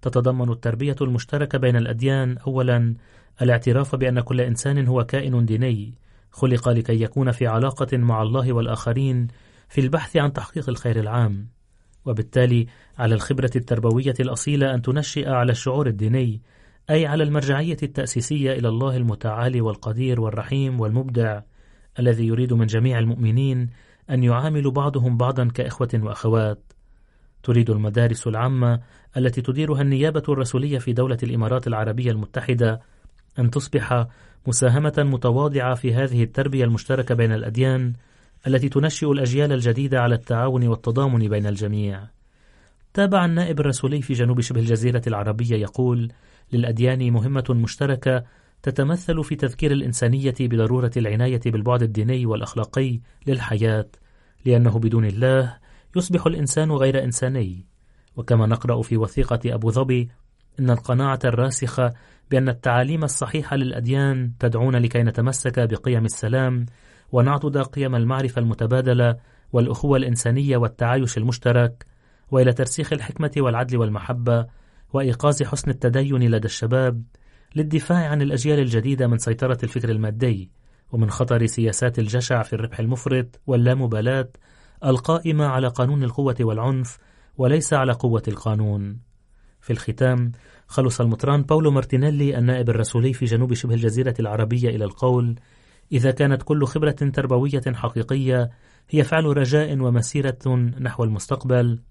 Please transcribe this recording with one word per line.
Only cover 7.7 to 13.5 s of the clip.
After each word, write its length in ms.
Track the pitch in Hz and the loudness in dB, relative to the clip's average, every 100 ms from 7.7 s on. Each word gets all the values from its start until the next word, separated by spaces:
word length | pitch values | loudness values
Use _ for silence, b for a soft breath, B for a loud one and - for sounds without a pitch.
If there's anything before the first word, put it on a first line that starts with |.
| 131 131 127 | -2 -2 0
مع 240 | 120 110 | 2 2
الله 320 | 110 127 127 | 0 0 0
والآخرين 720 | 117 117 113 - 120 135 123 120 b b b b | 0 -2 -4 -2 -2 0 0 -2 b b b b
في 120 | - | -2
البحث 360 | 131 156 - 165 | 0 -2 -2 0
عن 160 | 143 | 0
تحقيق 360 | 139 110 170 135 | -4 -8 -8 -6
الخير 300 | 120 120 110 | -4 -2 -2
العام، 480 | 104 120 113 101 110 _ _ _ _ _ 135 | -2 0 0 -2 -10 _ _ _ _ _ -6
وبالتالي 600 | 110 110 131 127 120 117 B B - | -4 -2 0 2 2 0 B B -4
على 180 | 117 110 | 0 0
الخبرة 360 | - 131 127 | 0 -2 0